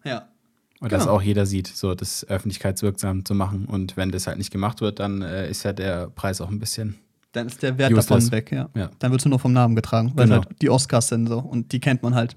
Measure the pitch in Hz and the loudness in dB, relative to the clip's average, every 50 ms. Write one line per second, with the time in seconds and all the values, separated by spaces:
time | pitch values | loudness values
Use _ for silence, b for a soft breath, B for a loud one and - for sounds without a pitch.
0 | _ 143 123 107 - _ _ _ _ _ _ _ _ _ _ _ 143 110 101 92 | _ -8 -8 -8 -10 _ _ _ _ _ _ _ _ _ _ _ -6 -2 0 2
1 | - - 104 101 95 101 101 104 98 95 98 95 92 - - - - 95 92 92 | 2 4 2 2 2 2 2 2 0 0 0 -2 -4 -4 -8 -6 -4 -4 -4 -4
2 | 95 - - - - - 101 98 - 107 92 - - 98 95 - 107 101 98 - | -6 -8 -8 -10 -6 -4 -6 -4 -4 -6 -8 -4 -4 -4 -4 -2 -2 -2 -2 -2
3 | - 98 95 95 92 - 104 98 95 98 98 95 101 - 104 98 95 92 - 92 | -4 -4 -4 -4 -4 -4 -2 -2 -2 -2 -4 -6 -6 -4 -4 -4 -4 -4 -4 -4
4 | 92 95 92 92 - 92 - - 101 - - 98 98 104 104 - 113 104 101 - | -4 -2 -4 -4 -6 -6 -6 -8 -8 -6 -4 -4 -4 -4 -4 -4 -4 -4 -4 -4
5 | 101 101 98 98 95 82 92 95 92 73 - - - 101 95 95 95 95 87 87 | -6 -4 -4 -6 -6 -6 -6 -6 -6 -6 -8 -6 -6 -6 -4 -4 -4 -4 -4 -4
6 | 87 - - - - 98 92 - 87 92 104 104 113 107 - - 110 107 104 - | -6 -10 -10 -6 -4 -4 -4 -4 -6 -8 -6 -6 -6 -6 -6 -6 -6 -8 -8 -12
7 | _ _ _ _ _ _ _ 120 117 120 - - - 131 127 131 135 127 113 107 | _ _ _ _ _ _ _ -8 -8 -8 -8 -4 -4 -4 0 2 4 6 6 4
8 | 104 - 131 120 117 120 120 110 - - 143 135 131 - - 110 92 - - _ | 6 6 4 4 4 4 2 0 -2 -2 -4 -4 -4 -4 -6 -6 -6 -6 -6 _
9 | - 127 127 127 - 151 135 131 - 127 127 127 123 117 113 110 110 - - 113 | 0 0 2 2 2 2 2 4 4 4 4 6 6 6 4 2 0 2 0 2
10 | 113 127 127 131 123 110 117 117 - - - - 156 131 123 131 - - 131 117 | 2 0 4 6 6 8 6 6 4 0 -2 0 2 4 4 4 2 2 2 2
11 | 113 - 120 117 117 113 117 117 139 - 131 120 113 - - 123 - 147 131 127 | 2 2 0 0 0 0 0 -2 -4 -4 -4 -4 -4 -2 -4 0 2 2 2 2
12 | - 120 127 123 117 120 - | 2 0 2 2 0 0 -4